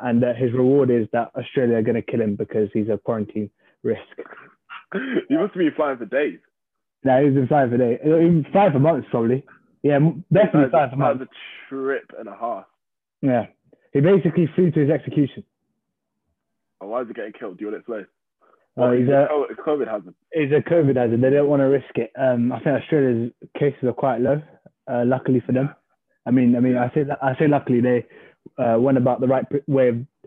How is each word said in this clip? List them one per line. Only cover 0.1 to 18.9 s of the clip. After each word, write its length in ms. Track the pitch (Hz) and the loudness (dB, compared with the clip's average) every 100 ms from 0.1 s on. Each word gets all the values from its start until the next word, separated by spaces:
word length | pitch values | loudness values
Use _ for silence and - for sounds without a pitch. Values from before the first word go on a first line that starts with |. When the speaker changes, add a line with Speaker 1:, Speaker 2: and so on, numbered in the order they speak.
| 117 | 0
Speaker 1:
uh, 120 | 123 | 0
his 180 | 117 127 | 0 -2
reward 380 | 123 127 143 127 | 2 2 4 2
is 180 | 120 104 | 0 0
that 180 | 117 113 | -4 -4
Australia 420 | - 117 143 120 113 | -8 -6 -2 0 0
are 40 | |
gonna 200 | 117 117 | 0 -2
kill 180 | - 120 | -4 -4
him 160 | 107 101 | -2 -4
because 320 | 104 110 104 | -4 -4 -2
he's 140 | 110 107 | -2 -4
a 80 | 101 | -4
quarantine 520 | - 113 104 107 104 _ _ _ | -4 -6 -6 -8 -10 _ _ _
risk. 180 | 120 110 - - | -6 -6 -8 -20
Speaker 2:
<laughs> 800 | - - - _ - - - 202 262 226 - | -20 -20 -20 _ -20 -20 -10 -10 -4 -6 -2
He 60 | 160 | -2
must 160 | 196 | -2
have 40 | 185 | -2
been 120 | 156 | -2
flying 220 | - 147 123 | -2 -4 -4
for 80 | |
days. 340 | 104 135 147 - _ _ _ _ _ _ | -6 -4 -4 -8 _ _ _ _ _ _
Speaker 1:
No, 220 | 131 131 | 0 4
he's 80 | 143 | 4
been 140 | 135 127 | 2 2
flying 220 | 139 127 | 2 2
for 80 | 120 | 2
days. 200 | 120 120 | 0 0
He's 100 | 151 | 2
been 320 | 165 170 165 143 | 4 4 2 2
flying 200 | 196 202 | 2 2
for 60 | 135 | 4
months, 300 | 151 143 - | 2 0 -2
probably. 320 | 127 113 127 - _ _ _ | -2 0 -2 -4 _ _ _
Yeah, 120 | 143 | 0
m-, 280 | 143 156 - - | 2 2 0 0
definitely 300 | 175 208 156 | 2 4 4
Speaker 2:
That's, 60 | 131 | 2
Speaker 1:
flying 180 | 160 127 | 2 0
for 60 | 135 | 0
months. 220 | 139 131 | -2 -2
Speaker 2:
that's 100 | 127 | -8
a 360 | - - - - | -18 -20 -20 -14
trip 420 | 135 135 131 - - | -8 -4 -6 -8 -18
and 100 | 110 | -16
a 80 | 101 | -10
half. 300 | 117 104 - _ _ _ _ - | -8 -8 -12 _ _ _ _ -4
Speaker 1:
Yeah. 240 | 139 123 104 _ _ _ _ | 0 0 -2 _ _ _ _
He 60 | 143 | 0
basically 440 | 160 196 170 180 156 | 4 4 2 0 0
flew 160 | - 180 | 2 0
to 100 | 156 | 2
his 100 | 139 | 0
execution. 540 | 151 - 147 135 - - _ _ _ _ _ _ _ _ _ _ _ _ - | 0 -2 -2 -2 -4 -20 _ _ _ _ _ _ _ _ _ _ _ _ -18
Speaker 2:
Oh, 60 | 98 | -8
why 120 | 120 | -8
is 80 | 117 | -8
he 60 | |
getting 180 | 113 107 | -10 -12
killed? 240 | - 110 90 | -12 -14 -10
Do 80 | |
you 60 | 104 | -10
want 60 | 107 | -10
to 20 | - | -10
explain? 140 | 107 92 _ _ _ _ _ _ 127 | -12 -12 _ _ _ _ _ _ -2
Speaker 1:
Oh, 60 | |
Speaker 2:
Well, 100 | 123 | 2